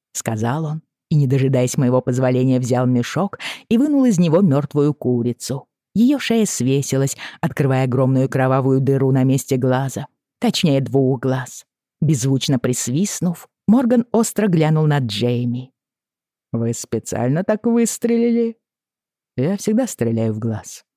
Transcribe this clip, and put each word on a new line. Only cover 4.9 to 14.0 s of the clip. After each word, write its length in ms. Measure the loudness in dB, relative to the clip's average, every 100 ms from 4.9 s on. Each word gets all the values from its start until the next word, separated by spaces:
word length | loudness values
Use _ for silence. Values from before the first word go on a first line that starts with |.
курицу. 720 | 0 -2 0 -2 -6 -8 -10 -12 _ _ 2
Ее 240 | 2 2
шея 260 | 0 0 0
свесилась, 720 | 0 0 0 0 0 -2 -4 -14 -6
открывая 440 | -4 0 0 0 0
огромную 440 | 0 2 2 0
кровавую 500 | 0 0 2 2 2
дыру 320 | 2 2 2
на 120 | 2
месте 340 | 2 0 0 -2
глаза, 500 | 0 0 -2 -6 -10 _ _ _
точнее, 420 | -2 0 2 2
двух 380 | 2 2 2 0
глаз. 460 | -2 -4 -6 -16 -20 _ _ _
Беззвучно 580 | -2 0 0 0 0 -2
присвистнув, 920 | -2 -4 -4 -2 -2 -2 -4 -6 -12 _ 2
Морган 380 | 2 4 0